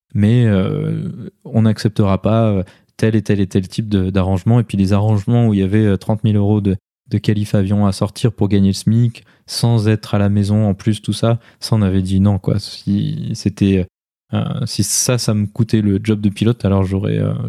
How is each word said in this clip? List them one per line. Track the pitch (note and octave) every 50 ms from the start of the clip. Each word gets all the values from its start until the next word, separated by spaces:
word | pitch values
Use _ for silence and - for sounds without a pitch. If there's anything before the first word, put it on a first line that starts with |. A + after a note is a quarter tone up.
| _ _ -
mais, | G#2 G2+ G#2+ A#2+ B2 A#2+
euh, | A2 G2+ F#2+ G2 G2+ G2+ G2+ G#2 G#2+ G#2+ G#2 - - - B2 - - - _ -
on | - B2 A2+
n'acceptera | A2 A2 G2+ - - G#2 - - G#2 G2 F#2+ F2+
pas, | - G2+ A2 A2+ A2+ A2
euh, | G2+ F#2+ F2+ - - _ _ _ _
tel | - A2+ A2 A2
et | G#2+
tel | G2 - G#2 G2+
et | G2 F2+
tel | - G2+ F#2
type | F2+ - - A2+ G#2
de, | G#2 F#2+ F#2 F#2
d'arrangement. | F#2+ F#2+ F2+ F#2+ F#2+ F2+ - A2+ A#2 B2
Et |
puis, | A2 - -
les | G2 F#2+ F#2
arrangements | G2+ G2 G#2 A2 G#2+ G2+ - A2+ A#2+ A#2+ A#2+ A2
où | G2+
il | G2
y | F#2+
avait, | F#2 G#2 A2 A2
euh, | G2+ F#2+
trente | F2+ - - A2 G#2+
mille | - A2 G#2
euros | G#2 G2+ G2+ G#2+ G#2
de, | G2+ G2+ F#2+ - _ _ _ _ _ -
de | G#2+ G#2
qualif | - - G#2+ G#2 G#2 - -
avion | G#2 F#2+ G2 G#2 G#2 G#2
à | G2
sortir | F#2+ - G#2+ F#2+ - - - A2+
pour | - - G#2 G2
gagner | G#2 G2 G2 G2
le | F#2+
smic, | - - - A2 A#2 A#2+ A#2 - - - _ _ _ _
sans | - - - - A#2 A#2 A2 G#2 A2
être | G#2+ G#2+ - - -
à | G2+
la | G2+ G2
maison | G2+ G#2 G2 G2+ G#2 G#2+ G#2+
en | G2+
plus, | F#2+ - - A2+ G#2 -
tout | - -
ça, | G2+ - A#2 A#2 A#2 A#2 _ _ _ _
ça, | - - A#2
on | G#2+
avait | G#2 F#2 F#2+ F#2+
dit | F#2 F#2 F#2+ F#2+
non, | G2 G#2 G2+ F#2
quoi. | - G#2 G2+ G2+
Si | - - - - - G#2 G2+ G2+ G#2 G2+ G#2+ A2+ A#2 A#2+ A#2
c'était, | - - G2+ - - G2+ G2 G2 F#2 F2+ - _ _ _ _ _ _ _ -
euh, | G#2+ G#2 - - - - A#2
si | A2+ - -
ça, | G#2 - - - - - B2+ A#2
ça | - A#2+ G#2+
me | G#2 G#2
coûtait | G2 - - A2+ - - A2
le | G#2 G2+ G2 G2
job | G#2+ A2 G#2+ G#2
de | G#2+ G2+
pilote, | G2 - G2+ A2+ A#2 - -
alors | F#2+ G2 G2
j'aurais, | F#2+ F#2 G2 F#2+ G2+ G#2 A2 G#2+
euh, | G#2 G#2 A2 A#2 A#2